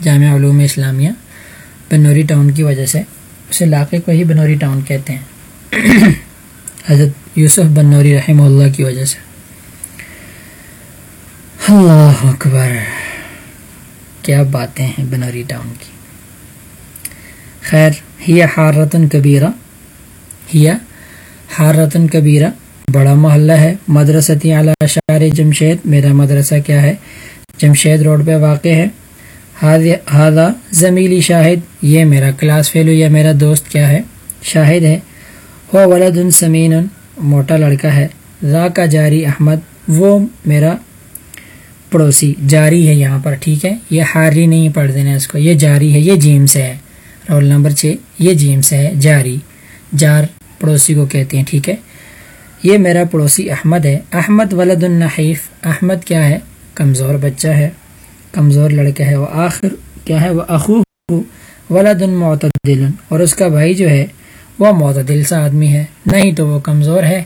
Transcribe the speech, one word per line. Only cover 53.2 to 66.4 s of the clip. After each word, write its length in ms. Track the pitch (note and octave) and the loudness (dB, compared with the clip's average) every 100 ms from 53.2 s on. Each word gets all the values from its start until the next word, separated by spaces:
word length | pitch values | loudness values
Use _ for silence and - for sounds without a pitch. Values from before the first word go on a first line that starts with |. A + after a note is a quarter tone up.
| D3 - F#3+ | -2 -2 -6
احمد 340 | C#3 D#3 E3+ | -6 -2 0
ہے۔ 160 | D3 C#3+ - | 0 -2 -4
"احمد 400 | F3 E3+ G#3 G#3 | -6 0 0 0
ولد 320 | F#3 F3+ F3+ | 0 0 0
النحیف"، 840 | F3 E3+ D#3+ D3+ D#3 D#3+ - - E3 | 0 0 -2 -2 -4 -4 -10 -10 -8
احمد 380 | D#3 F3+ F3+ | -4 -4 -4
کیا 240 | - E3 D3 | -4 -2 0
ہے؟ 100 | D#3 - - - | -2 -6 -20 -18
کمزور 400 | - C#3+ C3 C3 | -4 -2 -2 -2
بچہ 340 | C#3+ C#3 C3 D#3+ | -4 -4 -4 -2
ہے، 220 | D3 D3 - _ - - - - | -2 -2 -6 _ -20 -20 -20 -12
کمزور 380 | - D3 C#3+ D3+ | -2 0 2 0
لڑکا 360 | D3 C#3+ C#3 C#3 | 0 -2 -2 -2
ہے۔ 100 | C#3+ | -2
"وآخر"، 520 | C#3+ D#3 E3+ E3 G3 - - - | -4 -4 -6 -4 -8 -8 -16 -16
کیا 160 | - D#3+ | -6 -2
ہے؟ 100 | E3+ | -2
"وأخوہ 520 | E3+ E3+ E3 D3+ A3 G3+ _ - E3+ A#3 - - - - | -4 -4 -4 0 0 -2 _ -6 -6 -6 -14 -20 -20 -4
ولد 320 | F3 G3+ F#3+ | 0 2 0
معتدل"، 840 | F#3+ F3+ E3+ D3+ D3+ - C#3+ C3+ C3+ - - | -2 -2 -2 -2 -4 -4 -2 0 -2 -6 -6
اور 120 | D#3+ | -2
اس 140 | F3 | -2
کا 140 | - F3+ | -2 -2
بھائی 260 | D3 D#3+ | 0 0
جو 160 | F#3 F3+ | 0 0
ہے 160 | C#3+ C#3+ - - - - - | 0 -2 -10 -20 -20 -16 0
وہ 140 | G#3 | 0
معتدل 520 | F#3 D3 C#3 C3 D3 | 2 0 -2 -2 -2
سا 200 | C#3+ E3+ | -2 -2
آدمی 240 | D3 D3 D3+ | -2 0 0
ہے، 160 | D3 D3+ - G3 | 0 -4 -8 -2
نہ 100 | G3 | 0
ہی 180 | G3 | 0
تو 120 | D#3 | -2